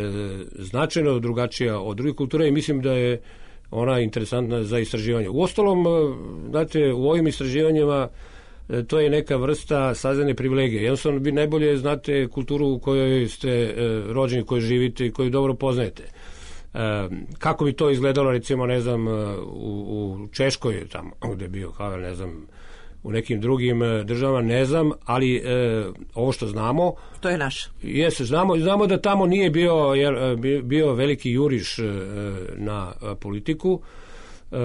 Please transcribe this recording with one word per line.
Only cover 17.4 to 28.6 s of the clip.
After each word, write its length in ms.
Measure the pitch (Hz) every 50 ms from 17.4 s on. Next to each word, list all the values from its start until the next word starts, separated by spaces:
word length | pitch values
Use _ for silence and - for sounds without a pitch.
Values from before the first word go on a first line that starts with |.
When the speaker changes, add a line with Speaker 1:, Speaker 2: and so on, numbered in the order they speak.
| - 156 156 - 151
Speaker 1:
bi 80 | 143
to 180 | - - 160 147
izgledalo, 400 | 135 123 139 135 131 143 139 131
recimo, 360 | 123 120 117 - 135 127 127
ne 140 | 123 123 123
znam, 280 | 117 123 120 113 110 110
e, 20 | 110 107 107 101 101
u, 500 | 92 95 95 - - 107 107 101 101 101 101
u 400 | 104 107 104 98 95 98 101 98
Češkoj, 560 | - - 135 139 131 - - 117 104 95 - -
tamo 220 | - 85 85 85 - - - 117 101
gde 100 | 92 95
je 40 | 90
bio 220 | 92 98 92 82
Havel, 300 | - - 101 101 95 90
ne 140 | 90 90 90
znam, 320 | 90 92 90 82 78 76 - - - - - - - - - - -
u 80 | - 110
nekim 280 | 110 113 113 - 120 104
drugim, 420 | 110 123 135 127 123 123 117 117
e, 220 | 117 117 113 107 104
državama, 360 | 107 120 120 135 135 135 123
ne 240 | 117 113 120 127 135
znam, 260 | 131 156 165 156 151 - - -
ali, 320 | - 120 131 131 127 123
e, 480 | 117 - 127 123 123 123 117 110 110 101 92 - - - - -
ovo 180 | 113 123 135
što 140 | 127 - -
znamo 480 | - 104 110 110 120 131 170 175 175 175 - - - - -
Speaker 2:
To 80 | - 180
je 100 | 175 160
naše. 320 | 139 131 139 - - - - -
Speaker 1:
Jeste, 420 | - 104 110 139 165 165 - - 127
znamo, 340 | 110 147 170 185 190 170
znamo 280 | 165